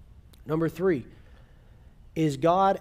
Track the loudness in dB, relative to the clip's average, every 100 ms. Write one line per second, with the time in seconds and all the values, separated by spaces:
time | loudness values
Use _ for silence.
0 | -20 -20 -20 -18 -6 -4 -4 -2 -2 -2
1 | -4 -20 -20 -20 -20 -20 -20 -20 -20 -20
2 | -12 -2 -2 0 2 4 2 0